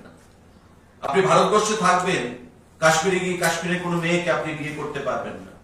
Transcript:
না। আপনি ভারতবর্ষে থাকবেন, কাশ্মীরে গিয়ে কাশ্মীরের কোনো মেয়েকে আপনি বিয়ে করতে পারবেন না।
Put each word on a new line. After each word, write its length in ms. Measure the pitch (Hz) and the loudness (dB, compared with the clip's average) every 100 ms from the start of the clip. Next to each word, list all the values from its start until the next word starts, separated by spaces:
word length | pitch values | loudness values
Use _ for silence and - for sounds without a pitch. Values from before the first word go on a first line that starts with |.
না। 60 | - - - - - - - - _ - - | -18 -20 -20 -20 -20 -20 -20 -20 _ -12 -2
আপনি 140 | 190 | 2
ভারতবর্ষে 540 | 185 175 185 196 - - | 4 4 6 4 2 2
থাকবেন, 720 | 175 180 190 156 120 - - - - - | 2 2 2 -2 -4 -10 -16 -20 -20 0
কাশ্মীরে 400 | 160 - 190 185 | 2 4 2 0
গিয়ে 180 | 185 170 | -2 0
কাশ্মীরের 460 | 170 - 175 175 | 0 0 -2 -4
কোনো 140 | 175 170 | -2 -2
মেয়েকে 340 | 165 175 170 | 0 0 0
আপনি 240 | 147 160 | -2 -2
বিয়ে 200 | 143 147 | -6 -8
করতে 260 | 151 - 139 | -8 -8 -6
পারবেন 320 | 127 117 107 | -4 -6 -6
না। 180 | - - - | -12 -16 -20